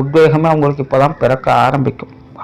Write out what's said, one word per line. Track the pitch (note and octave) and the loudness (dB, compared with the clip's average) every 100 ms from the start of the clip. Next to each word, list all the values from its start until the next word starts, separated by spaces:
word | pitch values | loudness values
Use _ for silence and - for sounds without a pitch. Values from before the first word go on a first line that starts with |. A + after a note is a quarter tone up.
உத்வேகமே | C3+ D#3+ D#3 D#3 D#3+ | 0 2 4 2 0
அவங்களுக்கு | D#3 C#3+ C#3+ C3+ | 0 0 -2 -2
இப்பதான் | C3 C#3+ D#3 | 0 0 0
பிறக்க | B2 C3 - B2 B2 | -2 0 0 0 2
ஆரம்பிக்கும். | C#3+ C3 - - - - - | 0 -4 -6 -12 -20 -20 -6